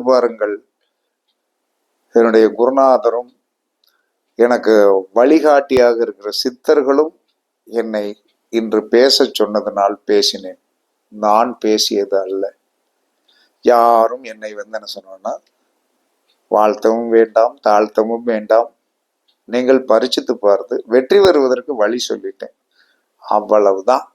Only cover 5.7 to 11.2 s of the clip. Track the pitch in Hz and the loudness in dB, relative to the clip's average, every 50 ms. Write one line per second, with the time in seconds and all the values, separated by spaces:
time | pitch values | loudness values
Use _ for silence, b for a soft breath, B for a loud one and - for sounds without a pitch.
5.7 | 135 127 123 120 117 117 117 110 104 - 101 104 101 - - 131 123 - _ - | 0 2 2 2 2 0 -4 -6 -6 -10 -12 -10 -8 -6 -6 -8 -8 -6 _ 0
6.7 | 156 147 131 131 139 143 156 165 - _ _ _ _ _ _ _ _ _ _ _ | 0 0 2 0 0 0 0 -2 -6 _ _ _ _ _ _ _ _ _ _ _
7.7 | 107 117 113 110 107 107 104 104 104 - _ _ _ _ _ _ - 113 113 110 | -8 -8 -6 -6 -6 -8 -8 -8 -10 -14 _ _ _ _ _ _ -6 -6 -4 -2
8.7 | 107 107 104 - - 120 127 135 127 - 139 113 - - 107 104 104 107 98 104 | -2 -4 -2 0 2 2 4 4 2 0 0 -2 -2 -2 -4 -2 -2 -4 -4 -4
9.7 | 98 101 98 101 104 - _ - 104 101 101 - - 98 92 92 90 - _ _ | -4 -2 -2 -2 -2 -4 _ -2 0 0 0 -2 -4 -8 -12 -16 -18 -20 _ _
10.7 | _ _ _ _ _ _ _ _ 107 104 | _ _ _ _ _ _ _ _ -12 -4